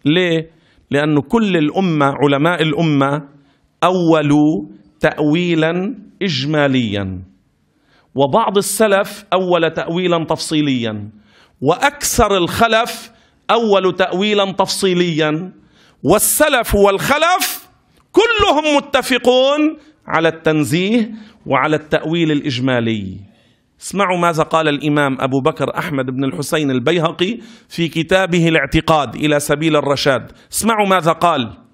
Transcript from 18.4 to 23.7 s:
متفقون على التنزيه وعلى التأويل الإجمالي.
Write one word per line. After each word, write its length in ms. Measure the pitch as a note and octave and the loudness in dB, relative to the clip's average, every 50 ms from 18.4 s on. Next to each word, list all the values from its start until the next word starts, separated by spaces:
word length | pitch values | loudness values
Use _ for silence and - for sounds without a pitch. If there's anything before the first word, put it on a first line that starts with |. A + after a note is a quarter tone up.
| G#4 G4+ C#4+ D4 D#4 D#4 D4 | 2 2 2 2 2 2 2
متفقون 1000 | C#4+ C#4 - - C4 - - C4 B3 - B3 B3+ B3+ C4 C4+ C#4+ D4+ D4+ D#4 D#4 - _ - _ _ _ | 2 0 0 -2 -2 0 0 -2 2 2 4 4 4 4 2 2 2 0 -2 -2 -6 _ -20 _ _ _
على 220 | - - D#3+ E3 D#3+ | -4 -2 0 0 0
التنزيه 840 | D#3+ D#3+ - D#3+ D#3 D#3 D3 G#2+ C#3 E3+ F#3 G3 A3+ B3 G#3+ A3 - - - - - _ _ | -2 0 -2 0 0 2 0 0 0 0 0 2 0 0 0 -2 -6 -16 -18 -20 -20 _ _
وعلى 300 | D3 C3+ B2+ C3 D3+ D3+ | -2 0 0 2 0 0
التأويل 540 | D3+ D3+ - E3 D3+ - D#3 E3 E3+ E3+ D3+ | -2 -2 -4 -4 -4 -2 -2 -2 0 0 0
الإجمالي. 840 | D3+ D3 - D3+ B2 A#2+ B2+ C3+ B2+ A#2+ A#2 A2+ A2+ G#2+ G2 F#2+ F#2+ G2 G2 - _ _ _ _ _ _ _ _ | 0 -2 -2 -4 -6 -2 -2 0 0 0 0 -2 -4 -4 -6 -8 -12 -14 -18 -20 _ _ _ _ _ _ _ _